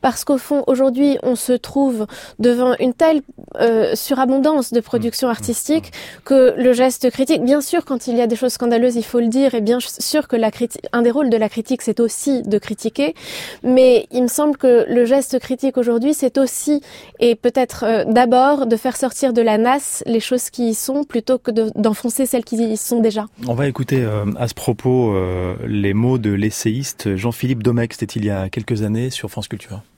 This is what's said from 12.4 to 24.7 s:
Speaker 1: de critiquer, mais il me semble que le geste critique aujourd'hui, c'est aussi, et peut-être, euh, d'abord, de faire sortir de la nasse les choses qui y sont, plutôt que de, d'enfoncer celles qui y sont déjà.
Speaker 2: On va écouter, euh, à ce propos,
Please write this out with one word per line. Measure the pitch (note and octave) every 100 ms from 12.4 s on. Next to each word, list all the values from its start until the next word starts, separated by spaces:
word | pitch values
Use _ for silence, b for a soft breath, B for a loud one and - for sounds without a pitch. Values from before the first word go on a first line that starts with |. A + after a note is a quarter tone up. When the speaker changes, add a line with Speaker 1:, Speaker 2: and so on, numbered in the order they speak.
Speaker 1:
de | G3 G#3
critiquer, | - G#3 A3 A3 C#4+ E4+ B B B B
mais | - B3+ C4 A#3+ -
il | B3
me | B3
semble | - D4+ C#4+
que | C4+ A#3+ -
le | A#3+
geste | A#3 C#4 C4 B3+
critique | - C4 C#4 C4
aujourd'hui, | A#3+ A#3 C4
c'est | D4+ C4 C#4
aussi, | C4 - - D4 B B B -
et | A#3+
peut-être, | A3+ A#3+ B3 B3 -
euh, | G#3+ A3+ -
d'abord, | A3+ A#3+ B3 C4 D4 B3+
de | A3
faire | C4 A#3+
sortir | C4 - C4+
de | A#3+
la | A#3 G#3+
nasse | A#3 C#4 - - -
les | A3+
choses | - B3+ -
qui | - A#3
y |
sont, | A3 - C4+
plutôt | C#4+ A#3+ A3 B3+
que | -
de, | A3 A3
d'enfoncer | - A3 G#3+ B3 -
celles | C4 B3
qui | A3+ A3+
y | A3+ G#3+
sont | - A#3+
déjà. | A3+ G#3+ G#3+ _ B2
Speaker 2:
On |
va | A#2+ C#3
écouter, | B2+ C3 C3+
euh, | A#2 G#2+ G#2 -
à | A#2+
ce |
propos, | - -